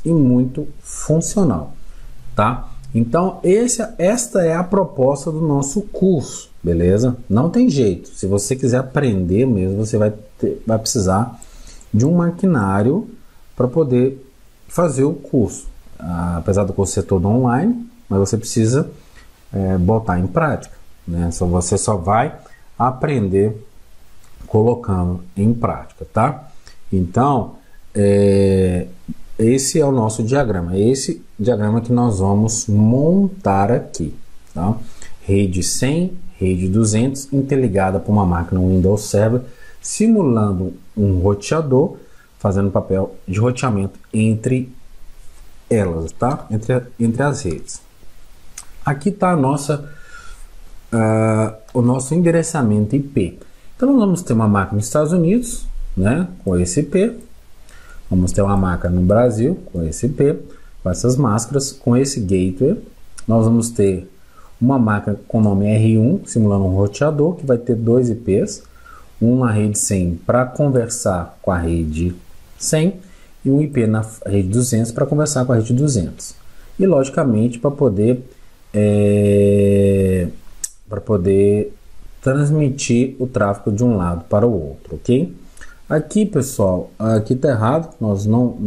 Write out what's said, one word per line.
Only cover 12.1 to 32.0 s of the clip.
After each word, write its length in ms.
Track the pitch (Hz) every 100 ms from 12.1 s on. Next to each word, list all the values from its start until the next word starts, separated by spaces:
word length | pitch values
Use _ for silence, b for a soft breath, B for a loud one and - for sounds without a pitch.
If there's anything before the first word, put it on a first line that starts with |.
maquinário 960 | 175 170 175 190 151 98 98 110 175 - B B B B -
pra 120 | 123
poder 560 | 160 147 123 131 135 - - - _ -
fazer 360 | - 175 127
o 100 | 143
curso. 580 | 170 - 143 98 - - - - -
Ah, 340 | 85 87 87 85
apesar 260 | 82 95
do 100 | 98
curso 200 | 98 98
ser 100 | -
todo 240 | - 95 95
online, 600 | 117 127 123 202 240 - - -
mas 100 | 98
você 160 | 98 107
precisa, 540 | - 120 110 131 160 B B B B - -
é, 240 | 101 95 95
botar 400 | 90 110 110 90
em 80 | 95
prática, 480 | 170 156 104 - - - - -
né? 220 | 85 87
Só, 160 | 85 90
você 320 | 87 87 98
só 180 | - 101
vai 400 | 82 110 139 - B B B -
aprender 800 | 123 131 160 135 98 95 107 107 - - - - - - - - -
colocando 760 | 107 113 117 - 92 87 90 - 98
em 160 | 104
prática, 500 | 113 101 78 - - -
tá? 360 | 110 127 139 B B B B -
Então, 600 | 95 87 117 139 135 92 B B B -
é, 920 | 101 101 101 101 98 98 95 92 90 - - - - - -
esse 420 | 110 131 131 165
é 60 | 143
o 60 |
nosso 320 | 135 110 110
diagrama, 520 | 113 139 123 92 85 95
é 140 | 110
esse 320 | 135 - - - -
diagrama 440 | 104 110 107 113
que 120 | 113
nós 240 | 120